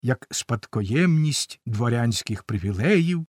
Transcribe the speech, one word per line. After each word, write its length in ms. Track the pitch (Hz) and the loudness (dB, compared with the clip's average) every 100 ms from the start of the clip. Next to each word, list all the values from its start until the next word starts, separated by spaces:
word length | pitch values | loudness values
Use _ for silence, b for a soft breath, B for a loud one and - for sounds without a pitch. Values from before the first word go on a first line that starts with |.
як 260 | 123 127 - | -2 -4 -4
спадкоємність 1300 | - - 117 - 113 101 131 180 156 151 139 - - - | -10 -4 -6 -4 -4 0 2 4 4 2 0 -6 -10 -6
дворянських 760 | 107 120 120 120 110 - 107 | -2 0 2 2 0 -4 -8
привілеїв 800 | - 104 98 92 131 202 170 175 160 | -4 -4 -2 0 2 2 2 -2 -6